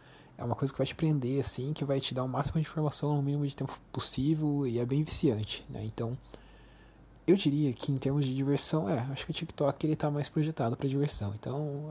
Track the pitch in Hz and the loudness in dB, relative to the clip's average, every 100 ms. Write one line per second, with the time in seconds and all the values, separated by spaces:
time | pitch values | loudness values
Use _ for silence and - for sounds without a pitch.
0 | - - - - 120 113 135 - 165 - | -20 -20 -20 -8 -4 -2 -2 0 -2 0
1 | 160 147 123 135 - - 135 151 143 135 | 0 2 0 0 0 -2 -4 -2 0 0
2 | - 127 131 127 139 160 156 156 151 - | 0 -2 -2 -2 0 0 0 0 0 0
3 | 147 147 139 147 143 - 135 - - - | 2 2 2 0 -2 -2 -6 -8 -10 -4
4 | - - 139 156 151 143 131 117 120 143 | -2 0 2 2 2 2 2 0 2 2
5 | 151 - 151 107 107 - - 123 110 - | 0 2 2 2 0 -6 -8 -8 -6 -4
6 | 117 131 - - - - - - - - | -4 -6 -10 -20 -20 -20 -20 -20 -20 -20
7 | - - - 190 147 143 147 117 - 135 | -20 -4 4 6 6 4 2 0 0 0
8 | 135 147 131 131 139 139 - 156 190 135 | 2 2 2 2 2 2 2 0 0 0
9 | 131 139 - - 165 - 143 - 156 151 | -2 -6 -6 -6 -6 0 0 0 0 0
10 | 151 147 143 156 151 156 117 127 139 139 | 0 0 -2 0 0 0 -2 0 0 0
11 | 143 - 101 104 131 135 151 143 151 | 0 0 -4 -6 -6 -4 -4 -6 -6